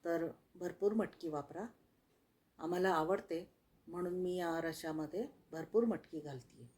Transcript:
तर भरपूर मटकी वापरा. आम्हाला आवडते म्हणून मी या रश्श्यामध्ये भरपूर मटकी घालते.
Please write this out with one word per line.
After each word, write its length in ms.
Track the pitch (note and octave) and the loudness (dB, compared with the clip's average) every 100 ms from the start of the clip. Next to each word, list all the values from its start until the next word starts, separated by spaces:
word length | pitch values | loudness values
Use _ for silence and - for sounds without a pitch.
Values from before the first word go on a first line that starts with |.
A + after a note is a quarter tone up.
| F3 | 0
तर 240 | E3 E3 - _ - | 0 0 -4 _ -8
भरपूर 380 | F3 E3 G3+ | -8 2 2
मटकी 360 | A3 G3 - E3+ | 4 0 -2 -4
वापरा. 360 | D3+ C#3+ D#3 A3+ - _ _ _ _ _ _ _ - | -4 -6 -8 -10 -12 _ _ _ _ _ _ _ -8
आम्हाला 340 | E3 F3+ F#3+ | -2 4 4
आवडते 520 | E3 D#3+ G3 - E3 F#3 _ _ _ - | 4 4 2 0 -6 -6 _ _ _ -10
म्हणून 340 | F3 F3+ F3+ | -4 -2 0
मी 160 | F3+ F3+ | 0 0
या 220 | E3+ E3 | 0 0
रश्श्यामध्ये 680 | E3 D#3 E3 D#3 D3+ F3+ C4+ - - | -2 -4 -4 -4 -4 -4 -4 -8 -10
भरपूर 340 | D#3+ D#3 G#3+ A#3+ | -8 0 2 4
मटकी 340 | F#3 - D#3+ | 0 -4 -10
घालते. 500 | D3 C3 - - A#2+ | -8 -10 -12 -20 -20